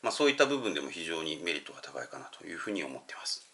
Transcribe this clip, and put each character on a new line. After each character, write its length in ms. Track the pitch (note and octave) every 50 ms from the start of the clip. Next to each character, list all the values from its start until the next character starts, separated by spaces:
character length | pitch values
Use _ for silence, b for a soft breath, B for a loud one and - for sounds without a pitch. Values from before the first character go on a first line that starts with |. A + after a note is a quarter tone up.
| -
ま 80 | A#2
あ、 20 | -
そ 140 | - D3
う 40 | C#3+
い 40 | C3+
っ 20 |
た 80 | C3+ C#3+
部 140 | C3+ C#3+ C3+
分 160 | A#2+ G#2+ E2
で 80 | D2 C#2
も 80 | C#2
非 140 | - E2+ E2
常 180 | E2 E2+ D#2+ D#2+
に 180 | D#2+ D#2 E2 F2
メ 120 | F2 D#2+
リ 60 | D2
ッ 40 | -
ト 80 | - -
が 80 | -
高 240 | - A#1+ - C2 B1
い 20 |
か 120 | - - C2+
な 80 | -
と 200 | - - - -
い 60 | - E2+
う 60 | D#2+
ふ 100 | - A2
う 20 | G#2
に 120 | F#2+ D2+
思 140 | C2 C2+ -
っ 40 | -
て 120 | - -
ま 100 | - -
す。 240 | - - - - -